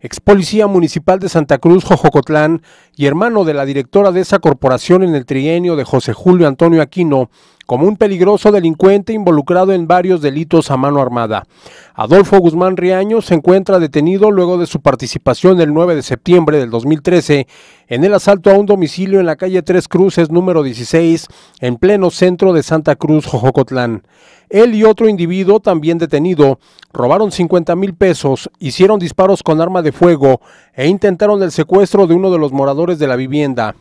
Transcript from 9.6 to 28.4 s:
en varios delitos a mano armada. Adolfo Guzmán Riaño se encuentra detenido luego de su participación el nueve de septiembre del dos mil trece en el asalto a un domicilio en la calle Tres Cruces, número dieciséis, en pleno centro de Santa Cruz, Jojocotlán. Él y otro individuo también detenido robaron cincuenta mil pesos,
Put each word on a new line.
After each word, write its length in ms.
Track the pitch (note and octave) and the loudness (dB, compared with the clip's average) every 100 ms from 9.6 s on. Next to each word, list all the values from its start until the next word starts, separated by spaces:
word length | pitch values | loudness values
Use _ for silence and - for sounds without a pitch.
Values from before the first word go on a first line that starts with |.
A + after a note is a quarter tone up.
| F#3+ | 0
en 140 | F#3+ E3 | 0 0
varios 360 | F3+ F#3 F3+ | 0 0 -2
delitos 480 | D3 C#3 D#3+ E3+ - | -2 -4 -2 -2 0
a 80 | C3+ | -2
mano 240 | C#3 C#3+ | 0 0
armada. 420 | B2+ A#2+ A2+ G#2 - _ - - _ | -2 -2 -4 -4 -8 _ -20 -20 _
Adolfo 440 | - A2 F3 F#3+ G3 | -10 2 4 4 4
Guzmán 400 | E3+ D#3+ F#3 F#3 | 2 0 -2 -2
Riaño 420 | F3+ F#3 G3 A3+ | -2 -2 0 -2
se 140 | - | 0
encuentra 440 | E3+ D3 F#3 F#3 F#3+ | -2 2 0 2 0
detenido 520 | D#3+ D3+ D3+ F#3+ G#3+ | 0 0 0 2 2
luego 260 | G3+ F3 F3+ | 2 0 -2
de 100 | F3 | -4
su 140 | D#3 | -2
participación 800 | D3 C3 B2+ - - B2+ F3+ F#3 | -2 -2 -6 -6 -4 0 2 2
el 140 | D#3 | 2
nueve 200 | D3 F3 | 0 0
de 80 | D#3+ | -2
septiembre 560 | B2 B2+ - F3 D#3 D3+ | -4 -8 -2 0 2 -2
del 120 | B2 | -2
dos 160 | A#2 B2 | -4 -2
mil 160 | D#3 | -2
trece 440 | C#3+ F3 - D3 C3 _ - _ _ | 0 -2 0 -2 -2 _ -20 _ _
en 160 | A#2+ | -2
el 100 | F3 | 0
asalto 360 | G3+ - G3+ F3+ | 0 2 2 4
a 40 | |
un 100 | G3 | 2
domicilio 560 | G3+ G3+ D#3+ - F#3+ G3 | 2 0 -2 -4 -2 0
en 60 | F3 | 0
la 100 | D#3 | -4
calle 260 | F#3 F#3 | -4 -4
Tres 240 | - F3+ F3+ | 0 -2 0
Cruces, 440 | F3+ F#3+ F3+ E3 | 0 0 2 0
número 320 | E3+ F3+ E3+ | 0 0 -2
dieciséis, 640 | C#3 A#2 A#2 E3 E3 E3 - _ _ _ | -2 -6 -4 0 0 -2 -4 _ _ _
en 160 | B2 B2 | -6 -2
pleno 340 | F3+ G#3 F3+ | 0 2 0
centro 440 | - F#3 F3 F#3+ | 0 0 2 2
de 80 | E3+ | 0
Santa 340 | C3+ D#3+ D3+ C#3+ | 0 -2 -2 -4
Cruz, 300 | D3 D3+ - | 0 -2 0
Jojocotlán. 760 | B2+ B2+ C3 B2+ C3 A#2+ A2 _ _ _ _ _ | -2 0 0 -2 -2 -4 -6 _ _ _ _ _
Él 240 | G3 A#3+ | 2 2
y 100 | G#3+ | 4
otro 240 | A3 G#3+ A3 | 2 4 0
individuo 500 | G3+ E3+ F#3 F#3 G#3+ | 0 -2 -2 0 0
también 380 | - E3+ D3+ E3+ | 2 -2 -2 -2
detenido 640 | D#3+ D3 E3 E3+ C#3+ C3 _ _ _ | -2 -2 -2 2 2 2 _ _ _
robaron 400 | - B2 E3+ G#3+ | -6 0 0 -2
cincuenta 420 | - E3+ F3+ E3+ | -2 -2 -2 -2
mil 200 | F3 G3 | -4 -4
pesos, 560 | E3+ F#3+ D#3+ D3 C3 | -2 -2 0 -2 -4